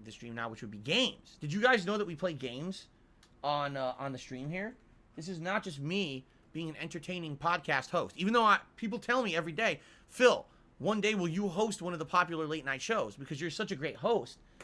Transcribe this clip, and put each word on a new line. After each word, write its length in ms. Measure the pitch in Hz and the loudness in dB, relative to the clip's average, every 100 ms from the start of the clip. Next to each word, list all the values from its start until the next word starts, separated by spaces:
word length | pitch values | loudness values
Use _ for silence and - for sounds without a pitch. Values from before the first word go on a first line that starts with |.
the 80 | 110 | -14
stream 240 | - 120 | -14 -10
now, 140 | 117 117 | -6 -6
which 140 | 110 | -6
would 80 | 110 | -10
be 80 | 104 | -8
games. 580 | 113 202 254 - - - | 0 2 2 -2 -16 -10
Did 120 | 147 | -4
you 80 | 190 | 4
guys 240 | 240 240 | 6 4
know 140 | 180 214 | 2 0
that 80 | 202 | -2
we 80 | |
play 180 | 156 185 | -2 -4
games 540 | 147 131 127 170 190 - _ _ _ - - | -2 -6 -6 -6 -8 -12 _ _ _ -20 -6
on, 320 | 139 147 143 139 | -2 0 0 -2
uh, 160 | 127 - | -4 -2
on 140 | 139 | -6
the 60 | 127 | -6
stream 300 | - 127 139 | -8 -8 -6
here? 260 | 180 214 254 - - - | -6 -6 -10 -20 -20 -20
This 140 | - 160 | -12 -8
is 120 | 175 | -6
not 220 | 170 214 | -2 -2
just 160 | 190 143 | -2 -6
me 460 | 143 196 170 131 - - _ | -2 0 -2 -4 -10 -20 _
being 160 | 160 160 | -8 -8
an 60 | 123 | -6
entertaining 560 | 156 170 160 180 160 143 | -8 -8 -6 -6 -6 -2
podcast 540 | 160 175 - 139 - | 0 0 2 0 2
host. 260 | 175 127 - | 0 -2 -2
Even 160 | 185 | 2
though 120 | 240 | 6
I, 160 | 220 196 - - | 6 6 2 -8
people 220 | 226 226 | -6 -4
tell 240 | - 254 | 0 0
me 140 | 226 165 | 2 0
every 160 | 165 | -2
day, 280 | 160 226 147 - - - | 0 0 0 -6 -20 -8
"Phil, 380 | - 240 131 - - - - | 6 8 8 0 -18 -20 -4
one 220 | 156 214 | 0 2
day 140 | 208 | 2
will 140 | 214 175 | 2 2
you 200 | 170 202 | 0 0
host 340 | 165 220 196 | 2 0 0
one 100 | 175 | -4
of 60 | 170 | -4
the 80 | 156 | 0
popular 400 | 180 180 165 156 | 2 2 2 -2
late 180 | 156 | -2
night 160 | 135 135 | -2 -2
shows? 340 | - 220 113 | 0 0 0
Because 260 | 101 139 143 | -4 -8 -6
you're 100 | 165 | -4
such 220 | 147 214 | -4 -4
a 40 | 147 | -4
great 200 | 151 107 | -4 0
host, 420 | 190 226 117 - - - | 2 2 0 -12 -20 -20